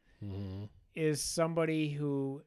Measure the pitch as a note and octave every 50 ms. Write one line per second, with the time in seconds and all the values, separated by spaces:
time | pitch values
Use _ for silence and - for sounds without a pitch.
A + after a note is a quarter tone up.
0 | _ _ - - G#2+ G2+ F#2+ G2 G2+ F#2+ F#2+ G2 G#2 G#2+ - - - _ - -
1 | D#3+ D#3 D3+ C3+ - - - F3 E3 E3 E3 E3 D#3+ D#3+ D#3+ D#3 D#3 D3+ D3 D3
2 | D3 C#3+ C#3+ C#3 C#3 C3+ C3+ D3 -